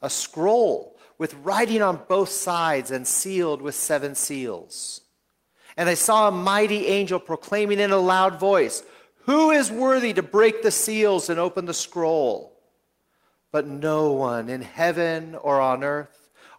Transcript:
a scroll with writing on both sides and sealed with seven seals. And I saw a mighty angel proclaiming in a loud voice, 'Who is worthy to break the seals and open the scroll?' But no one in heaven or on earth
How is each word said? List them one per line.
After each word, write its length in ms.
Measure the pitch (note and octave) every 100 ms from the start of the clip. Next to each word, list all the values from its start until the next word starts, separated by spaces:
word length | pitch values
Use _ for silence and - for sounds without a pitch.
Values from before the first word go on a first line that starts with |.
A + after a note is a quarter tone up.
a 80 | A#2
scroll 880 | - - - F3 A3+ A3 - - - _ -
with 160 | D#3 C#3+
writing 480 | C#3+ G3 A#3 A3
on 220 | G#3 E3+ -
both 220 | G#3 F#3+
sides 600 | - - F3 E3 C#3+ B2
and 180 | C3 B2+
sealed 540 | - F#3+ F#3+ E3+ D3
with 140 | C#3+ C#3
seven 400 | - D3 C#3+ C3+
seals. 840 | - C#3 B2 F#2 E2+ - - - _ _ _ _ _ _ - -
And 100 | F3
I 60 |
saw 340 | E3+ - A3 G#3+
a 40 |
mighty 560 | F3+ F#3 G3+ G#3+ G#3 F3
angel 320 | G3 F#3+ F3+
proclaiming 600 | - D#3+ - G#3 G#3 G3+
in 120 | G3+
a 60 | G3
loud 420 | F#3 F#3 F#3+ E3+
voice, 420 | G3 G3 A#2+ - - - _ _ -
'Who 260 | C#4+ D#4
is 180 | D4+ A3+
worthy 440 | A3 C4 C4 A#3+
to 100 | F#3
break 380 | E3 G3+ A3 A3
the 100 | A3
seals 580 | - - A3 G#3+ F#3+ -
and 80 | E3+
open 280 | F3 F3 F3
the 80 |
scroll?' 840 | E3 - F3+ D#3+ D#3+ C3 G2+ - _ _ _ _ _ _ _ _ _ _
But 160 | D3+ D3
no 460 | C#3 D#3 D#3 D#3
one 340 | C3+ C3 A#2+ A2+
in 140 | B2+
heaven 760 | A#2 - E3+ E3+ E3+ D#3+ D#3+ D#3+
or 240 | C#3+ C#3
on 240 | C3 B2+
earth 460 | C#3+ D3 C#3+ _ _ _ -